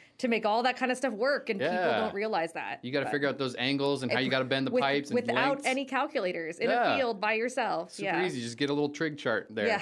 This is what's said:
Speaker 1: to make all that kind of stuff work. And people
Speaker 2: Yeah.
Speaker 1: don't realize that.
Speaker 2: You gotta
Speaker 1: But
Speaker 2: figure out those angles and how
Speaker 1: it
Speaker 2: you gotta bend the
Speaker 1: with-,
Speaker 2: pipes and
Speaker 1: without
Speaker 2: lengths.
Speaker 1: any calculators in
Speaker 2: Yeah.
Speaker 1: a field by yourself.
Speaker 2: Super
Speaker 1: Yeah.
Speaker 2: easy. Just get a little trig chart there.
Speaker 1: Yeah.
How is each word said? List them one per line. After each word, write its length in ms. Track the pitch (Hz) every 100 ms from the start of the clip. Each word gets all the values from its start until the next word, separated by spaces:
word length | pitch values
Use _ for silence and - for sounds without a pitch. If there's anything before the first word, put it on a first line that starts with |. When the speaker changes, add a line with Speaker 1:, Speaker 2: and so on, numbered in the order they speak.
| - -
Speaker 1:
to 100 | 254
make 180 | 226 220
all 160 | 220
that 120 | 247 247
kind 160 | 254
of 60 | 247
stuff 160 | 262
work. 360 | 208 254 277 -
And 100 | 202
people 140 | 147 180
Speaker 2:
Yeah. 240 | 170 110
Speaker 1:
don't 120 | -
realize 380 | 196 220 190 165
that. 300 | 160 104 135
Speaker 2:
You 80 | 123
gotta 140 | 139 127
Speaker 1:
But 60 |
Speaker 2:
figure 180 | 143 139
out 80 | 135
those 180 | 131 113
angles 440 | 127 139 139 139
and 80 | 127
how 60 | 123
Speaker 1:
it 40 |
Speaker 2:
you 80 | 131
gotta 120 | 131 127
bend 200 | 135 135
the 40 |
Speaker 1:
with-, 100 | 247
Speaker 2:
pipes 300 | 139 143 143
and 40 | 240
Speaker 1:
without 200 | 233 233
Speaker 2:
lengths. 300 | 262 277 262
Speaker 1:
any 180 | 262 269
calculators 720 | 262 302 277 185 175 160 175
in 120 | 165
Speaker 2:
Yeah. 260 | 233 208 -
Speaker 1:
a 20 |
field 240 | 247 202
by 120 | 208
yourself. 580 | 220 240 240 220 160 180
Speaker 2:
Super 160 | - 196
Speaker 1:
Yeah. 160 | 160 180
Speaker 2:
easy. 160 | 135
Just 160 | 117 117
get 140 | 139
a 20 |
little 160 | 143 147
trig 280 | 143 160 147
chart 300 | 135 107 -
there. 160 | 107 107
Speaker 1:
Yeah. 140 | 208